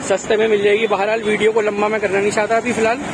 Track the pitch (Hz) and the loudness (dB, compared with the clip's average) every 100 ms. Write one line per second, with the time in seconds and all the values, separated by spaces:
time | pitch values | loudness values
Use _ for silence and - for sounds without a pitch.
0 | - 190 - 220 220 208 208 208 226 196 | -2 -4 0 0 2 2 2 2 0 0
1 | 202 226 214 208 214 220 208 202 208 220 | 0 -2 -2 0 2 2 0 0 -2 0
2 | 202 196 202 202 208 226 233 220 220 247 | 0 0 0 0 0 0 0 0 0 0
3 | 294 | -4